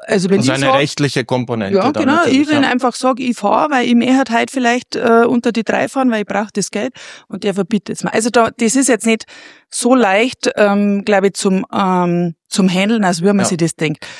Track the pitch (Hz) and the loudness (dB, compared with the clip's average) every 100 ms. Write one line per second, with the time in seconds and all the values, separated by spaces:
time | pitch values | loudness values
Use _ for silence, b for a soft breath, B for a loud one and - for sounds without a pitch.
0 | - 208 180 196 127 135 135 135 147 - | -4 -2 2 2 2 2 2 2 0 0
1 | 147 - 120 127 120 117 98 190 226 302 | -2 -2 -2 -2 -2 -4 0 0 0 0
2 | 262 311 320 262 294 294 262 247 247 - | 0 2 2 2 2 0 0 0 -2 -2
3 | 254 262 254 233 202 - 311 269 247 240 | -2 -2 -4 -2 0 0 2 0 2 2
4 | 240 262 262 233 233 269 240 247 - - | 2 0 2 -2 -2 -2 -2 -2 -4 -4
5 | 247 226 233 240 240 226 214 202 131 269 | 2 4 4 2 0 -2 -2 -2 -2 0
6 | 262 220 208 196 214 - 185 208 247 B | 0 0 -2 -4 -4 -6 -6 -6 -8 B
7 | B B B 196 208 190 185 208 - - | B B B -6 -4 -2 -2 -2 -4 -6
8 | 185 233 233 240 226 - 233 262 277 226 | -4 -2 0 2 0 0 0 0 2 0
9 | 226 220 - B B B B - 233 262 | 0 -2 -4 B B B B -4 2 4
10 | 214 190 247 - 254 - 208 101 202 202 | 4 2 0 -2 -4 2 2 2 0 0
11 | - 202 190 - 202 190 - - 196 185 | 2 2 2 0 0 0 -2 -2 0 0
12 | 175 175 175 165 _ - 190 175 202 226 | 0 0 -2 -4 _ 0 2 2 0 0
13 | 190 170 185 202 - 175 165 - 156 156 | 0 0 0 0 0 0 -2 -2 -4 -4
14 | B B | B B